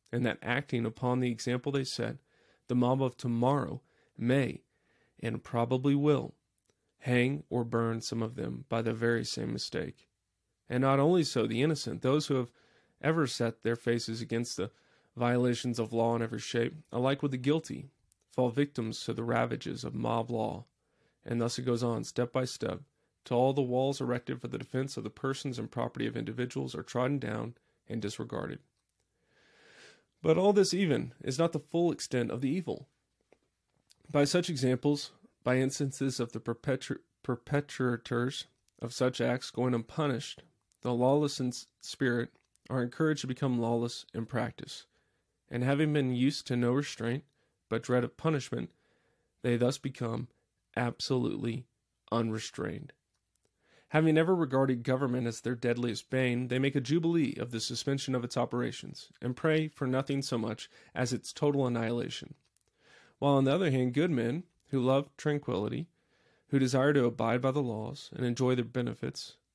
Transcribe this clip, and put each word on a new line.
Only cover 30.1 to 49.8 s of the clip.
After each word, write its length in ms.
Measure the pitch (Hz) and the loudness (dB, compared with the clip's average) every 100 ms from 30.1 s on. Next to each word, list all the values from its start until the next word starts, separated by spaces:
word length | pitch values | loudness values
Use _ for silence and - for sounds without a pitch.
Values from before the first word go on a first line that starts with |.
| _ | _
But 160 | 160 160 | 2 4
all 160 | 196 | 6
this 200 | 202 185 | 6 4
even 400 | 180 180 120 123 - | 4 2 2 0 -8
is 160 | - 131 | -6 0
not 140 | 165 | 0
the 80 | 156 | 0
full 320 | - 170 170 | -2 0 2
extent 400 | - - 127 117 | 0 -2 -2 0
of 80 | 123 | -2
the 100 | 131 | -2
evil. 380 | 180 160 - - _ _ _ _ _ _ _ _ _ _ _ - | -2 -4 -8 -10 _ _ _ _ _ _ _ _ _ _ _ -2
By 140 | 143 | 2
such 260 | 143 175 175 | 4 2 0
examples, 640 | 139 127 127 143 143 - - - _ | 0 2 2 2 0 -4 -14 -20 _
by 140 | 123 127 | 0 2
instances 640 | 131 - 139 - 135 123 | 2 0 -4 -2 -4 -2
of 100 | 117 | -4
the 80 | 117 | -6
perpetu-, 600 | - 117 - 131 - - - _ | -6 -4 -2 -4 -4 -8 -10 _
perpetrators 1200 | - 120 - 147 143 - 127 120 - 120 123 - - _ _ _ | -6 -6 -2 -2 -2 -2 -2 -2 -2 -2 0 -4 -12 _ _ _
of 120 | 120 | -10
such 260 | - 127 123 | 0 0 2
acts 320 | 120 127 - | 0 0 -4
going 240 | - 127 117 | -2 0 0
unpunished, 680 | - - 147 123 - - - _ _ _ | -2 -2 -2 -2 -6 -14 -20 _ _ _
the 100 | 127 | -2
lawless 460 | 120 127 143 147 - | 2 4 4 2 0
in 100 | 127 | -4
s-, 180 | - - _ | -4 -14 _
spirit 500 | - - 131 120 113 - _ _ - | -16 0 2 2 -2 -10 _ _ -6
are 120 | 131 | -2
encouraged 400 | 120 - 160 151 | -2 2 2 2
to 60 | 135 | -2
become 320 | 131 135 123 | -2 0 2
lawless 460 | 117 117 120 - - | 2 0 0 -6 -8
in 120 | - 110 | -8 -4
practice, 600 | 120 117 - - - - _ _ _ _ _ _ | -2 -2 -6 -14 -14 -18 _ _ _ _ _ _
and 140 | 120 | -2
having 280 | 127 143 156 | 2 2 4
been 240 | 147 131 123 | 2 2 2
used 320 | 131 135 - | 2 0 -2
to 80 | 123 | 0
no 160 | 120 | 2
restraint 520 | 131 143 - 113 135 - _ _ _ _ | 2 -2 -4 -4 -4 -6 _ _ _ _
but 140 | 117 | -4
dread 200 | - 123 | 2 2
of 140 | 120 - | 0 -2
punishment, 520 | 160 151 - 120 - _ _ _ _ _ _ _ | 0 0 -2 -6 -8 _ _ _ _ _ _ _
they 120 | 123 120 | 0 2
thus 220 | 123 | 2
become 500 | - | 0